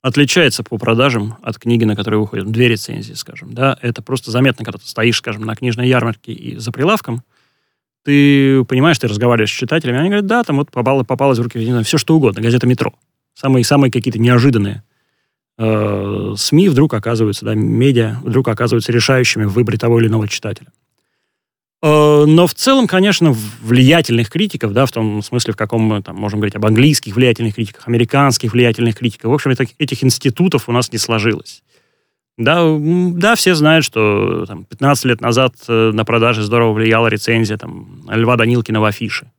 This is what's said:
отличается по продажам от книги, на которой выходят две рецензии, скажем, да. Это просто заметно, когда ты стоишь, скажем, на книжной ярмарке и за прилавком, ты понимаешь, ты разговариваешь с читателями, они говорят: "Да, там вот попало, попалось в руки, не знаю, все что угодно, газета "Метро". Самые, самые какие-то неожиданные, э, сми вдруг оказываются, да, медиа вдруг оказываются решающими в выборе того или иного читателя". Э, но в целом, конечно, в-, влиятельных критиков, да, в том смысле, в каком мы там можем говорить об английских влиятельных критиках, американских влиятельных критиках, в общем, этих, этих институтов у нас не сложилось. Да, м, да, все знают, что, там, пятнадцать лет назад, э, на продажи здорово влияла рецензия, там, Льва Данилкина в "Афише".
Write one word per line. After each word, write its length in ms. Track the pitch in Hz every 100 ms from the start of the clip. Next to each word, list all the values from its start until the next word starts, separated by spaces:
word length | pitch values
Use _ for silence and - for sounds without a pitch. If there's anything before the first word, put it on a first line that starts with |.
отличается 600 | 131 131 143 180 165 -
по 160 | 107 110
продажам 580 | - 113 139 120 104 113
от 160 | - 110
книги, 260 | 120 120
на 120 | 110 104
которой 240 | 107 107
выходят 300 | 104 107 98
две 180 | 110 123
рецензии, 460 | 110 - - 107
скажем, 380 | - - - -
да. 240 | 117 135 -
Это 180 | 120 117
просто 300 | - 131 -
заметно, 340 | 117 131 123
когда 140 | 113 107
ты 80 | -
стоишь, 320 | - 117 117
скажем, 240 | - 107
на 140 | 110 107
книжной 320 | 127 113 123
ярмарке 440 | 123 117 110 -
и 240 | 113 - -
за 140 | 117
прилавком, 520 | - 156 214 - 117 _ _ _ _ _ _ _ _
ты 600 | - 143 143 139 135 135
понимаешь, 340 | 123 127 156 160
ты 100 | 120
разговариваешь 420 | 104 120 117 107
с 40 |
читателями, 440 | - 120 160 139 123
они 100 | 175
говорят: 180 | 202 196
"Да, 180 | 233
там 120 | 233 139
вот 140 | 143
попало, 320 | - 120 139
попалось 360 | 123 127 139 120
в 40 |
руки, 160 | 117 117
не 80 | 113
знаю, 180 | 123
все 140 | 107 156
что 160 | - 165
угодно, 240 | 131 95
газета 260 | 113 120 127
"Метро". 280 | 113 - _ _ _ _
Самые, 300 | _ 139 131
самые 260 | 120 143 135
какие-то 300 | 117 117 110
неожиданные, 640 | 120 123 135 117 101 104 _ _ _ _ _ _ _ -
э, 760 | 110 107 104 98 101 101 98 101
сми 320 | - 147 196
вдруг 260 | 131 147
оказываются, 500 | 110 113 113 110 101
да, 100 | 107
медиа 640 | 110 110 110 135 120 110 113
вдруг 240 | 139 127 127
оказываются 460 | 107 117 113 -
решающими 520 | 117 110 131 123 - 104
в 60 |
выборе 260 | 98 117 107
того 200 | 117 117
или 80 | 113
иного 220 | 110 104
читателя". 400 | - 107 98 - _ _ _ _ _ _ _ _ _ _ _
Э, 440 | 156 151 151 147 151
но 220 | 156 175
в 60 |
целом, 340 | - - 269 233
конечно, 440 | 185 202 190 165
в-, 280 | 113 107 -
влиятельных 680 | 110 123 127 165 - 120 113
критиков, 420 | 165 208 - 110
да, 120 | 104
в 60 | 131
том 320 | 120 110 104
смысле, 300 | 104 120 113
в 40 | 104
каком 260 | 107 117
мы 200 | 110 104
там 140 | 95 95
можем 240 | 104 104
говорить 160 | 107 101
об 100 | 110
английских 480 | 110 143 143 -
влиятельных 400 | 107 127 113 117
критиках, 320 | 104 107 - -
американских 680 | 120 117 139 139 127 113
влиятельных 440 | 117 120 110 117 107
критиках, 340 | 123 - 110
в 40 |
общем, 180 | 143 139
этих, 160 | 127 135 _
этих 240 | 147 -
институтов 680 | 131 - - - 180 139 -
у 40 |
нас 180 | 120 123
не 80 | 113
сложилось. 640 | - 113 107 107 - - _ _ _ _ _ _ _ -
Да, 260 | 117 170
м, 580 | 165 156 151 180 180 175
да, 160 | 202 226
все 180 | -
знают, 300 | 165 151 160
что, 600 | 143 113 107 101 98 82 92
там, 180 | 92
пятнадцать 400 | 90 - 139 -
лет 160 | 127 117
назад, 340 | 117 117 131 _ -
э, 240 | 113 113
на 120 | 107
продажи 380 | 110 113 113 107
здорово 300 | 104 117 117
влияла 340 | 107 113 113 113
рецензия, 500 | 110 - 113 107 107
там, 460 | - - - - -
Льва 260 | 110 117 123
Данилкина 440 | 113 120 113 110
в 40 |
"Афише". 460 | 107 104 113 - -